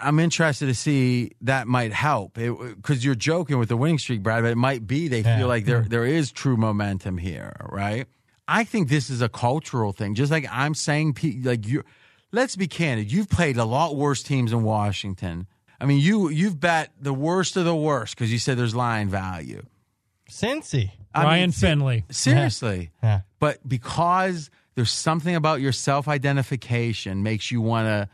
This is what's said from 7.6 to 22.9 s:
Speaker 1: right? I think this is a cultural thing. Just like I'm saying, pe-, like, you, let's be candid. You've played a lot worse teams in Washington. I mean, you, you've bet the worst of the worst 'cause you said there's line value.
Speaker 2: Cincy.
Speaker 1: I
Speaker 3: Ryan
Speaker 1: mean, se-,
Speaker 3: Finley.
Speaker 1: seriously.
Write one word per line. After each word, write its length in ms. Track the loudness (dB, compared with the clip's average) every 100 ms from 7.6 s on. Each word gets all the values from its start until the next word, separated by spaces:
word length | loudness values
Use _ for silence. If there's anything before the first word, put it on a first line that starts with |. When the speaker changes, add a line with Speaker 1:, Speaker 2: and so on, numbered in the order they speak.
| -10
Speaker 1:
right? 380 | -6 -4 -4 -8 _ _ _ -2
I 160 | 0
think 280 | 0 0 2
this 200 | 2 0
is 100 | 0
a 60 | -2
cultural 640 | 0 -2 -2 -4 -2 -2
thing. 220 | -2 -2
Just 160 | 0 0
like 160 | 0 -2
I'm 220 | -2 -2
saying, 400 | -2 0 0 0
pe-, 260 | 0 -2 -2
like, 240 | 0 0 0
you, 160 | -4 -6 _ _ _ _
let's 240 | -2 -2
be 140 | -2 -4
candid. 420 | 0 0 0 0
You've 180 | 0 2
played 280 | 2 2 2
a 80 |
lot 320 | 2 2 0 0
worse 260 | 0 0
teams 300 | 0 0 2
in 100 | 2
Washington. 840 | 2 2 0 -2 -6 -8 -8 -8 -10 _ _ -4
I 60 | 2
mean, 120 | 4
you, 280 | 4 4 2
you've 320 | 0 0 0
bet 320 | 0 0 -2 -6
the 140 | -6
worst 420 | -2 0 0 0 0
of 80 |
the 100 | 0
worst 420 | 2 2 0 -2 -4
'cause 140 | 0
you 80 | 0
said 180 | 0 0
there's 200 | 0 0
line 320 | 0 0 0
value. 560 | -2 -4 -8 -10 -12 -16 _ _ _ _ _ -20
Speaker 2:
Cincy. 600 | -6 -4 -4 -2 -2 -2 -6 -6
Speaker 1:
I 120 | 0
Speaker 3:
Ryan 160 | 4 4
Speaker 1:
mean, 120 | 2
se-, 140 | 2 2
Speaker 3:
Finley. 380 | 4 2 0 -2
Speaker 1:
seriously. 800 | -2 4 4 4 0 -2 -4 -6